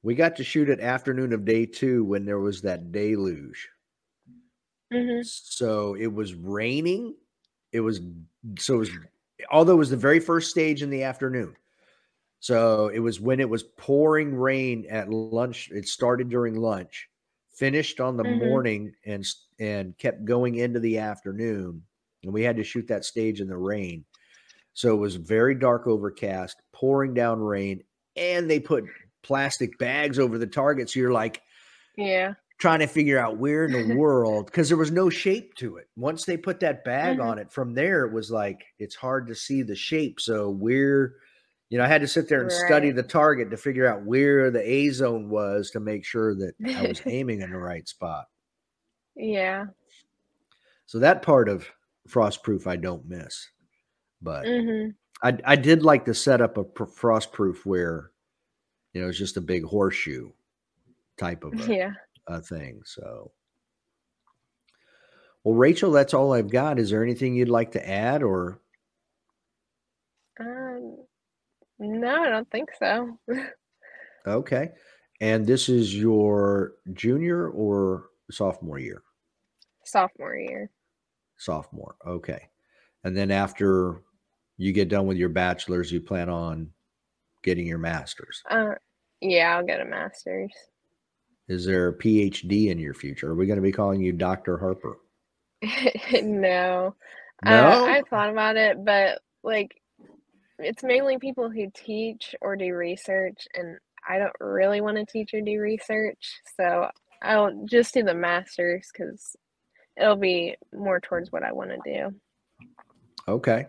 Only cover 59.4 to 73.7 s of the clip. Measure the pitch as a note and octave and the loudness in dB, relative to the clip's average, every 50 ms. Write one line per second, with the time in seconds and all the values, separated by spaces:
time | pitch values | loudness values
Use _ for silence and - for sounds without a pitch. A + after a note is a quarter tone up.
59.4 | F2 D#2 F#2 F2 D#2+ E2 G2+ G#2 G2 G2 - - - D#2 C#2 B1+ A#1 A1+ _ _ | -4 -2 -2 -2 -2 -2 0 2 2 2 0 -2 -6 -6 -8 -10 -12 -16 _ _
60.4 | _ _ _ _ _ _ _ _ _ _ _ _ _ _ _ - - F2 E2+ E3 | _ _ _ _ _ _ _ _ _ _ _ _ _ _ _ -8 -6 -6 -6 -8
61.4 | - D2+ - A3 A3 A3+ A3 F#3+ F#3 G3 G3+ - - _ _ _ _ - E3+ E3 | -10 -10 -10 -6 -4 -2 -2 -2 -2 -4 -6 -12 -18 _ _ _ _ -10 -10 -10
62.4 | E3+ - F2 D#2+ C#2+ C2 A#1 G#1 - - - - - A1 A1+ A1 G1+ - _ _ | -10 -10 -12 -10 -10 -12 -16 -18 -20 -20 -20 -16 -16 -16 -16 -16 -18 -20 _ _
63.4 | _ _ _ _ _ _ _ _ _ _ _ _ _ _ _ _ _ _ _ _ | _ _ _ _ _ _ _ _ _ _ _ _ _ _ _ _ _ _ _ _
64.4 | _ _ _ _ _ _ _ _ _ _ _ _ _ _ _ _ _ _ _ _ | _ _ _ _ _ _ _ _ _ _ _ _ _ _ _ _ _ _ _ _
65.4 | _ A2 A2+ A#2 B2+ D3 E3+ - - F#3+ D3+ C#3+ C#3 - - C3+ C3+ C#3 C3 A#2 | _ 2 6 8 8 6 6 4 2 4 6 4 4 6 4 2 4 4 2 2
66.4 | A2 G2+ A2+ B2 C#3 D3+ D3 B2 A2+ G2 G#2 G#2+ A2+ A#2+ A#2+ B2 C3+ B2+ B2 B2 | 0 2 0 0 0 0 0 0 0 0 2 0 0 0 0 -2 -2 0 2 2
67.4 | B2 A#2+ A#2+ A#2 A#2 A#2 - - - F#2 F#2+ G2 A2 A#2+ C#3 D3+ C#3+ G#2+ F#2+ F#2 | 2 4 4 2 2 0 -4 -8 -6 -4 -4 -2 0 0 0 0 0 0 0 0
68.4 | F2+ F2+ F#2 - _ _ _ _ _ _ _ _ _ _ _ _ _ _ _ _ | -2 -4 -8 -14 _ _ _ _ _ _ _ _ _ _ _ _ _ _ _ _
69.4 | _ _ _ _ _ _ _ _ _ _ _ _ _ _ _ _ _ _ _ - | _ _ _ _ _ _ _ _ _ _ _ _ _ _ _ _ _ _ _ -14
70.4 | A3+ A#3 B3 B3+ C4 C4 B3 B3 B3 A#3 A#3+ B3+ B3+ _ _ _ _ _ _ _ | -14 -12 -12 -10 -10 -10 -10 -12 -12 -14 -16 -20 -20 _ _ _ _ _ _ _
71.4 | _ _ _ _ _ _ _ _ G#3 G#3 G#3+ A3+ A#3+ A#3+ C#4 D#4+ E4+ C#4 A3+ A3 | _ _ _ _ _ _ _ _ -6 -4 -4 -2 -2 0 0 0 2 0 0 -2
72.4 | A#3 _ - A3 D4+ - - - A3 F#3+ G3+ A3+ B3 A#3+ A3+ - _ - B3 C4 | -4 _ -6 -8 -8 -8 -6 -4 -2 0 0 0 -2 -6 -10 -16 _ -6 -6 -6
73.4 | C4+ - - _ _ _ | -6 -10 -14 _ _ _